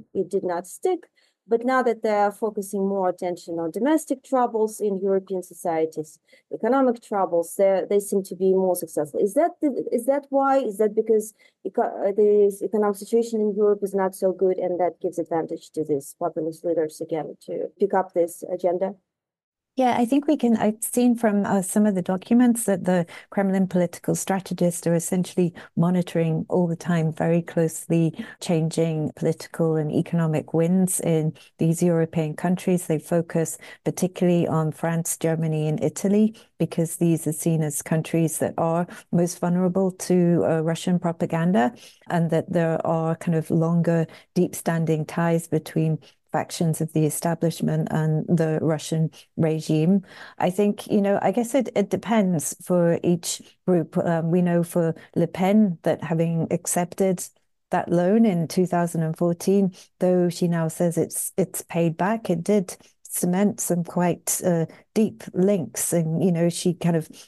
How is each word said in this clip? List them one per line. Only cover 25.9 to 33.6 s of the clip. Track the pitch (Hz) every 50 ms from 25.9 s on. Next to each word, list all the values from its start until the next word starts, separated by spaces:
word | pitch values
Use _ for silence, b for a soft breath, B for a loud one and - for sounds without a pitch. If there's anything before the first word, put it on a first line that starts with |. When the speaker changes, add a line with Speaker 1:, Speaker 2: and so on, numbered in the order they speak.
| 185 180 175 - - 170 165 165 160 160 - -
Speaker 2:
all | - 180 180 170
the | 165
time, | 165 - - 170 165 160 160
very | 160 - 165 165 170 170
closely | 170 - - 175 165 160 - - - - 170 170 165 160 - B 220 B B B
changing | - - 180 160 160 160 - - 165 165 160 156 151 - -
political | - 156 156 160 - - - - - 170 160 160
and | 156 151 151
economic | - - 170 - - 170 165 160 156 151 - - -
winds | 160 165 170 180 190 185 180 - -
in | - 170 165 160 156 156 - B B B B -
these | 160 165 165 165
European | 175 175 170 165 160 160 - 165 156 151 156
countries. | - - 175 185 180 - - 185 175 180
They | - 165 147
focus | - - 175 170 165 170 - 165 160 160 - -